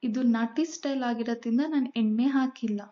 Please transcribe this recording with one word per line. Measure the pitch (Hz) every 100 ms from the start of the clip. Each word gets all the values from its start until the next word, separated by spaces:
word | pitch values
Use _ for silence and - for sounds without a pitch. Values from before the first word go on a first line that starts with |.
ಇದು | 254 220 247
ನಾಟಿ | 226 233 - 320
ಸ್ಟೈಲ್ | - 285 277
ಆಗಿರೋದ್ರಿಂದ | 247 233 233 233 233 233 311
ನಾನು | 302 247 -
ಎಣ್ಣೆ | 220 214 254
ಹಾಕಿಲ್ಲ. | 269 262 - 226 208 208